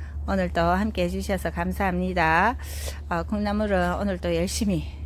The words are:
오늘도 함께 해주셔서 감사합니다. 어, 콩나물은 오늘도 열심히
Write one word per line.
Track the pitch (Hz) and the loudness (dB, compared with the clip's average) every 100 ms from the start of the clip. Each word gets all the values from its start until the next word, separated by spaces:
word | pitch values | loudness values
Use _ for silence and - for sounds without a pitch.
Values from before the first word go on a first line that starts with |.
| - - - | -10 -8 -2
오늘도 | 196 180 175 | 0 0 2
함께 | 170 185 214 196 175 | 2 2 0 0 0
해주셔서 | 190 196 190 170 | -2 -2 -2 -2
감사합니다. | 170 180 185 196 180 185 180 160 165 208 262 - - - - - | -2 -2 0 0 0 0 2 4 6 4 2 -6 -8 -8 -8 -4
어, | 170 | -4
콩나물은 | 170 208 208 208 214 190 175 180 | -2 -2 0 0 2 2 2 0
오늘도 | 202 180 175 165 | -2 -2 0 0
열심히 | 185 - 208 170 - - | 0 0 2 0 -2 -8